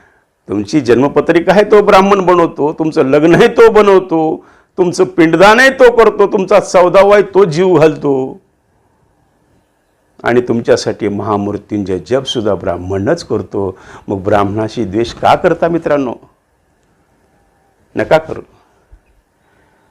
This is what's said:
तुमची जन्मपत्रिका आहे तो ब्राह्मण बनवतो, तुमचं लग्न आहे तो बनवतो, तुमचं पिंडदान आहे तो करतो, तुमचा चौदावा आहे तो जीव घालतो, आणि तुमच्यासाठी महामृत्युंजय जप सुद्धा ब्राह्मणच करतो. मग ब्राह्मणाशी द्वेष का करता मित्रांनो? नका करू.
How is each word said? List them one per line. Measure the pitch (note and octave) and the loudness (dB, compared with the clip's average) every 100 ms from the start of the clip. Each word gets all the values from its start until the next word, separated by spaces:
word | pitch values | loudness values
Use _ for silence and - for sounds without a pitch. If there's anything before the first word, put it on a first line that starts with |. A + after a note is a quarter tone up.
| _ _ _ _ - | _ _ _ _ -10
तुमची | G2 G2+ D#3 | -8 -4 -4
जन्मपत्रिका | A#2 A#2 C#3+ D3 C3+ E3 E3+ | 0 0 2 -2 0 -2 2
आहे | F#3 | 0
तो | G#3 G#3+ | 4 2
ब्राह्मण | G3 F#3+ G3 G3+ F3 | 4 2 4 0 2
बनवतो, | F3+ E3 - C#3+ | 2 0 -2 -6
तुमचं | D#3+ D#3+ D#3 C3+ | -4 -4 -2 0
लग्न | C#3+ D#3+ E3 | 2 2 4
आहे | A#3 | 2
तो | - A3+ | 6 4
बनवतो, | G#3+ G3+ F#3+ F#3 E3 D#3+ F3+ - _ _ - | 6 4 2 0 -4 -4 -6 -12 _ _ -4
तुमचं | F3 D#3+ F#3 | -4 -2 -4
पिंडदान | F3 E3 E3 G3 A3+ | 0 0 4 4 4
आहे | C4+ | 2
तो | C4 B3 | 4 4
करतो, | A3+ A3 - G3+ | 6 2 2 -2
तुमचा | G3+ F#3 G3+ | -2 0 0
चौदावा | - F#3+ F3 F#3 G3+ G#3 | 2 2 4 4 4 4
आहे | |
तो | G3 F#3 G3 | 2 0 0
जीव | D3+ F#3 E3 | 0 0 4
घालतो, | D#3 C#3+ D3 C3+ C3 C#3+ _ _ _ _ _ _ _ _ _ _ _ _ _ _ _ _ _ _ | 2 0 -4 -4 -4 -12 _ _ _ _ _ _ _ _ _ _ _ _ _ _ _ _ _ _
आणि | A2+ B2 | -2 -2
तुमच्यासाठी | B2 A#2 A2+ A#2 A#2 G2+ G#2 | 0 -4 0 -2 -2 -6 -6
महामृत्युंजय | G2+ A2 G#2 G2+ G2+ - G#2 F#2 F#2 E2 | -6 -4 -4 -4 -8 -8 -8 -6 -6 -4
जप | C3 | -6
सुद्धा | C3+ B2 G#2+ | -4 -6 -4
ब्राह्मणच | F#2+ F#2+ F2 F2+ G2 G#2 E3 | -4 -4 -8 -6 -6 -4 -4
करतो. | - G#2+ G2+ G#2 G2 - - - - | -4 -8 -6 -6 -8 -8 -20 -20 -10
मग | G2 | -6
ब्राह्मणाशी | F#2 G#2 G2+ G#2 A2+ - | -2 -2 -2 -4 -6 -6
द्वेष | G2+ G2+ A#2 | -6 -4 -6
का | - G#2+ C#3+ | -4 -2 0
करता | F3+ E3 E3 | 0 -2 -4
मित्रांनो? | E3 E3 D3 B2+ - _ _ _ _ _ _ _ _ _ _ _ _ _ _ _ _ _ - | -4 -4 -4 -4 -10 _ _ _ _ _ _ _ _ _ _ _ _ _ _ _ _ _ -8
नका | G#2+ D#3 | 0 0
करू. | - - - _ _ _ _ - _ _ _ _ _ _ _ _ _ | -2 -14 -16 _ _ _ _ -20 _ _ _ _ _ _ _ _ _